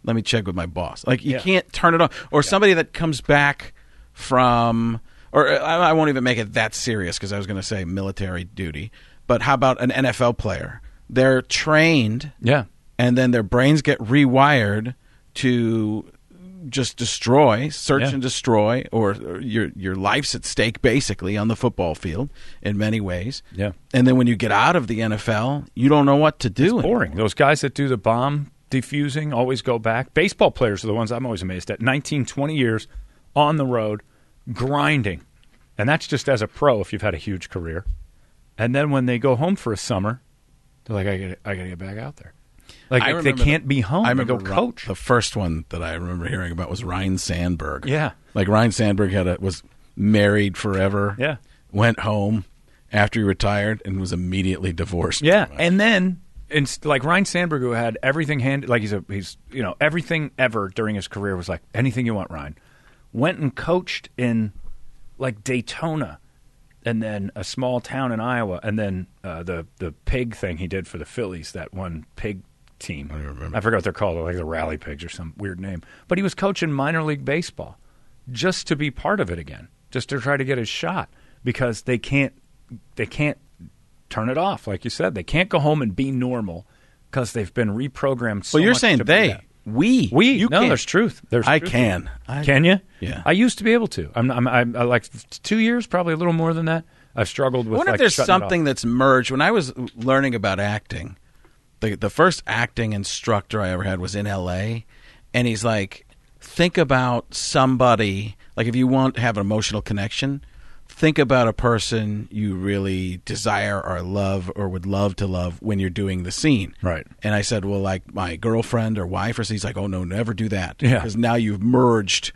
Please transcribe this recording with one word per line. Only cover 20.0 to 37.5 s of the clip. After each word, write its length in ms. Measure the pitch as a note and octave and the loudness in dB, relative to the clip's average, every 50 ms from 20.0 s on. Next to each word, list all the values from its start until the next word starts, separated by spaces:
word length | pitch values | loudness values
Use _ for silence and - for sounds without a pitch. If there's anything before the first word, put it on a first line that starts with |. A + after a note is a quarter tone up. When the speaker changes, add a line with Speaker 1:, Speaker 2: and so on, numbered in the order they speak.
| F#2+ G2+ G#2+ C#3+ C#3+ - - | 0 0 0 0 -2 -4 -6
Speaker 1:
at 100 | - - | -6 -8
stake 380 | - - - A2 A#2 - - - | -6 -2 0 0 0 0 0 2
basically 520 | B2+ A2+ C#3 - - G2+ - - F#2 G#2 | 2 2 2 2 0 -4 -4 -4 -4 -2
on 120 | G#2+ G#2 A2+ | 0 0 -2
the 80 | A2+ | 0
football 380 | - - A#2+ - - F#2 E2 D#2 | 0 0 -2 0 0 -2 -2 -2
field 340 | - - F#2 D#2 F#2+ C3+ C#3+ - - - - - - | -4 -6 -6 -4 -4 -6 -8 -10 -14 -16 -16 -16 -8
in 160 | - G2+ G#2 | -6 -4 -2
many 240 | G2+ G#2 G#2+ A2+ A2 | 0 0 0 0 -2
ways. 420 | G#2 F#2+ F2+ F2+ F#2 A#2+ C3+ - - - | -2 -4 -4 -6 -6 -8 -8 -10 -14 -12
Speaker 2:
Yeah. 220 | - F#2 G2+ G#2 G2 - - _ - | -6 -4 -4 -4 -4 -8 -10 _ 2
Speaker 1:
And 120 | B2 B2 | 4 6
then 100 | B2+ B2+ | 6 6
when 100 | B2+ B2 | 6 6
you 100 | A#2+ A#2 | 4 4
get 160 | F#2+ A#2+ A2 G2+ | 2 2 2 4
out 240 | G#2 A#2 D3+ F3 | 4 4 4 4
of 100 | E3+ B2 | 2 0
the 140 | G2 A#2 G#2+ | 0 -2 -2
N 120 | A2+ A2 G#2+ | -2 -2 -2
F 140 | G#2+ - - | -2 -2 -2
L, 360 | A2 G#2 A2+ C3 C#3+ D3 - - _ | -2 0 0 -2 -2 -4 -6 -8 _
you 140 | - B2 C#3 | 2 4 6
don't 160 | D3+ D3 C#3+ | 6 6 6
know 120 | C#3 C#3 | 6 6
what 220 | C#3+ D3+ D3+ - - | 6 4 4 2 0
to 100 | - A2+ | -2 -2
do 140 | F#2+ - C3+ | 2 2 4
Speaker 2:
It's 80 | G3 A#3+ | 4 4
Speaker 1:
anymore. 80 | A3 B2 | 2 2
Speaker 2:
boring. 320 | E3+ A#3 A#3+ C#3 D2+ D2 | 2 2 0 0 -2 0
Those 160 | F#2 A2 G#2 - | 0 0 0 2
guys 280 | - D3 C#3 D#3 D3 - | 4 4 4 4 4 0
that 100 | C3+ - | -2 -2
do 140 | - C#3 C3+ | -2 -2 0
the 80 | B2+ | -2
bomb 540 | G#2+ - A2+ A2+ A#2+ B2+ C#3 D3 D3 C#3+ - - _ _ _ | 0 2 2 2 2 2 0 -2 -2 -4 -6 -10 _ _ _
defusing 640 | - C3 B2 - C#3+ D3 D3 C#3+ B2+ D#3 D3+ D3+ C#3 | -2 -2 -2 -2 -2 -2 -2 -2 -2 -4 -4 -2 0
always 280 | A#2 B2 B2+ C3 A2+ - | 0 0 0 0 -2 0
go 160 | C3 A#2+ A#2 | -2 -2 0
back. 340 | A2 A2 A2+ A#2+ C3 - - | 0 0 0 0 -2 0 0
Baseball 380 | D3+ E3+ G3+ - - G#3+ D3+ | 2 2 2 2 4 2 2
players 340 | - - C3+ A2 G2+ F#2+ - | 4 4 2 2 2 0 -2
are 20 | |
the 80 | A2 G#2 | -2 -2
ones 160 | A2+ A#2 G#2+ | 0 -2 -2
I'm 140 | A#2+ A#2+ C3 | -4 -4 -4
always 180 | B2 A2 F#2 F#2 | -4 -4 -4 -6
amazed 280 | F#2 F#2 F2+ - - | -6 -6 -6 -8 -8
at. 100 | G#2 - | -6 -2
Nineteen, 460 | A2+ B2+ C3 D3 - - D3+ C#3+ A#2+ | 0 0 0 0 -2 -2 -2 -2 -2
twenty 300 | - - C#3 C#3 D3+ D#3 | -4 -4 -4 -4 -2 0
years 300 | D3 B2+ A#2 A2 A2 - - - - - - - _ _ _ - | 0 0 0 0 -2 -4 -8 -12 -16 -16 -16 -20 _ _ _ 0
on 220 | C#3+ D3 D3 D#3+ | 2 2 2 2
the 100 | D#3 C#3 | 0 0
road, 360 | C3 B2 A#2 A2 G#2+ G#2+ G#2 - _ _ _ _ _ _ _ _ B2+ A#2+ | 0 -2 -2 -2 -2 -4 -6 -10 _ _ _ _ _ _ _ _ -12 -8
grinding. 720 | - A#2+ C3 C#3+ D3 D3 D3 D3+ C#3 A2 G#2 F2 D#2 - _ _ _ _ _ _ _ _ _ _ - | -6 -4 -2 0 0 0 2 2 0 0 -2 -4 -6 -10 _ _ _ _ _ _ _ _ _ _ -2
And 100 | G#2 B2+ | 0 0
that's 180 | D3+ E3 - | 0 0 0
just 220 | - D3+ C3 - - | -2 -4 -2 0 0
as 140 | C3+ A2 G#2+ | 0 0 0
a 40 | |
pro 340 | G2+ - - C#3+ C#3+ B2 G#2 | -4 -2 0 2 4 4 2
if 120 | F#2+ - - | 0 -4 -6
you've 100 | G2+ G#2+ | -4 -2
had 120 | G#2+ F2 | -2 -4
a 40 | D2+ | -4
huge 300 | - - G2 F2+ - | -4 -6 -6 -6 -8
career. 360 | - | -8